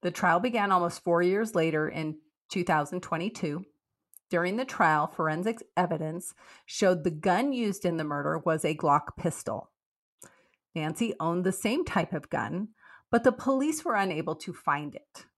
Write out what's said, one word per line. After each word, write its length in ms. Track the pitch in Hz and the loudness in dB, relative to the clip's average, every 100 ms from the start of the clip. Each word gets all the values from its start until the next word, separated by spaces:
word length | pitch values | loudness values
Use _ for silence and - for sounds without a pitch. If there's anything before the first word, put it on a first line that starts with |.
The 100 | 180 | -4
trial 280 | 170 185 170 | 0 4 4
began 320 | 247 226 202 | 2 0 4
almost 320 | 185 175 - | 4 2 -2
four 180 | - 170 | 2 4
years 340 | 175 196 220 180 | 4 2 0 2
later 320 | 165 156 156 | 2 2 -2
in 300 | - 156 156 _ _ _ | -2 -6 -6 _ _ _
two 140 | 196 | -2
thousand 380 | 175 156 147 180 | 2 2 2 -4
twenty-two. 640 | - 160 185 - 160 147 190 _ _ _ _ - _ | -4 -4 -4 -4 -4 -4 -8 _ _ _ _ -20 _
During 260 | 175 175 214 | 0 0 -2
the 80 | 262 | -4
trial, 420 | - 175 151 156 | 2 4 4 2
forensic 520 | - 160 156 196 233 - - | 0 -2 0 -2 -4 -4 0
evidence 560 | 180 156 156 170 - - - - - | 0 0 -4 -6 -10 -16 -20 -20 -14
showed 380 | - 196 180 | 2 2 4
the 80 | 165 | 0
gun 420 | 156 190 180 277 | 0 2 2 2
used 320 | 262 220 196 175 | 0 -2 0 -2
in 120 | 165 | -2
the 60 | |
murder 360 | 151 143 147 156 | -2 -2 -2 -2
was 260 | 156 156 151 | 0 0 0
a 100 | 156 | 0
Glock 400 | 160 143 - - | 4 4 2 -4
pistol. 540 | 175 - - - - _ _ _ _ _ - _ _ _ _ | -4 -4 -6 -8 -10 _ _ _ _ _ -20 _ _ _ _
Nancy 400 | 165 156 156 226 190 | -6 -6 -2 -4 -2
owned 240 | 160 175 185 | 0 0 0
the 60 | |
same 340 | 185 214 269 339 | 0 -2 -2 0
type 260 | 202 160 | -2 -2
of 180 | 160 - | -6 -6
gun, 380 | 151 110 165 214 _ - - _ | -6 -4 -6 -8 _ -20 -20 _
but 120 | 233 | 4
the 80 | 247 | 4
police 540 | 254 262 269 294 311 349 | 2 -2 0 0 -2 -2
were 100 | 220 | 0
unable 400 | 196 156 156 156 | 0 -2 -4 -6
to 140 | - | -8
find 440 | - - 147 147 - | -6 -2 -2 -4 -12
it. 300 | _ - - | _ -20 -20